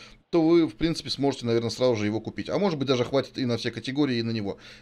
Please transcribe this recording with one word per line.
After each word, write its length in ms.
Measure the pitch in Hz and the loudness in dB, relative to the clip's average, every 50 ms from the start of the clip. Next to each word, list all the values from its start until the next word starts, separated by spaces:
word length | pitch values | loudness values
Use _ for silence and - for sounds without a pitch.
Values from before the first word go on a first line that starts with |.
| - - - - _ _ | -14 -20 -20 -20 _ _
то 120 | - 170 | 0 2
вы, 260 | 160 160 170 170 160 147 | 4 6 6 6 4 2
в 80 | - | 0
принципе, 340 | - 160 165 160 - - 131 | -2 -2 -2 -2 -4 -6 -8
сможете, 360 | - - 139 139 131 - 123 | -4 0 0 0 0 0 0
наверное, 240 | 117 117 117 117 113 | 0 2 2 2 0
сразу 260 | 110 - 127 127 117 | -2 0 2 2 2
же 100 | 104 104 | 2 0
его 140 | 104 110 107 | 0 0 -2
купить. 300 | 107 107 - - - - | -4 -6 -8 -8 -6 -4
А 100 | 90 156 | -2 0
может 180 | 202 208 175 139 | 0 0 0 0
быть, 100 | 135 127 | 0 0
даже 180 | 135 120 120 | 2 0 0
хватит 320 | - 131 135 131 - - - | 0 0 0 0 -2 -4 -6
и 80 | 131 | -2
на 120 | 120 117 110 | -2 -2 -2
все 140 | - 120 | -2 -6
категории, 460 | - 113 - - 131 147 151 131 123 117 | -6 -6 -8 -6 -2 0 0 2 0 -2
и 60 | 113 | -2
на 80 | 117 | -2
него. 260 | 113 113 101 98 - - - - - - | -4 -4 -4 -6 -6 -8 -12 -20 -20 -20